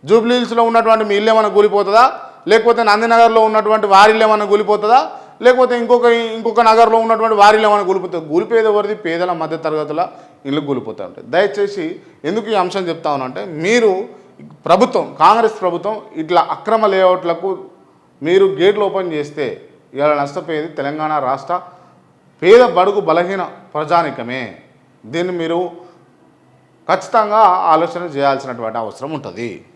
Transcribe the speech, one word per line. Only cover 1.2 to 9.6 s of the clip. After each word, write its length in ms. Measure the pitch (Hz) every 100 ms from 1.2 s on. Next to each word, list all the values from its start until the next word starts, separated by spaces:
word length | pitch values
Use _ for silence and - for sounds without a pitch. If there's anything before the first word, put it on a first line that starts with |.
| 214
ఏమైనా 180 | 220 214
కూలిపోతుందా? 680 | 196 208 196 196 208 262 - - - -
లేకపోతే 360 | 220 220 233
నందినగర్లో 580 | 226 208 226 233 233 226
ఉన్నటువంటి 460 | 220 220 214 214 208
వారి 240 | 196 214
ఇల్లు 120 | 220
ఏమైనా 220 | 220 214 208
కూలిపోతుందా? 680 | 208 202 208 208 247 320 - - -
లేకపోతే 360 | 233 254 247 240
ఇంకొక, 280 | 233 247 240
ఇంకొక 560 | 233 226 226 226 220
నగర్లో 360 | 226 220 226 226
ఉన్నటువంటి 380 | 226 226 226 214
వారి 200 | 202 214
ఇల్లు 120 | 214
ఏమైనా 140 | 208
కూలిపోతుంది? 460 | 180 190 175 175 160
కూలిపోయేది 380 | 160 214 233 220
ఎవరిది? 280 | 208 202 208
పేదల, 360 | 180 165 180
మధ్య 260 | 170 160
తరగతుల 500 | 160